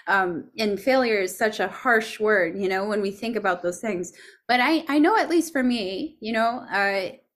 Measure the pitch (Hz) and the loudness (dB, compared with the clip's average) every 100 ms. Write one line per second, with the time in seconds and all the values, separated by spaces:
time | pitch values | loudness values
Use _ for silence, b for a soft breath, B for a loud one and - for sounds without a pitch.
0 | - 196 185 165 - - 214 196 269 262 | 0 2 2 -2 -8 -4 -2 0 2 2
1 | 240 208 185 - 220 214 190 - 254 226 | 4 0 -2 -2 -2 0 -4 -2 2 2
2 | 220 - 214 208 170 196 190 190 208 214 | 0 -2 2 2 2 -2 -2 -2 -2 -2
3 | 202 196 233 214 202 175 175 175 226 180 | -2 -4 -6 -2 -2 -2 -4 -4 -4 -4
4 | 175 B B B - 247 262 320 - 294 | -6 B B B 0 2 2 2 2 4
5 | 330 440 277 339 320 269 254 240 185 190 | 4 4 2 0 0 0 0 0 -4 -6
6 | 311 - 220 226 233 254 - 196 196 196 | -8 -8 -4 0 0 -2 -4 0 0 0
7 | 185 - _ | -4 -10 _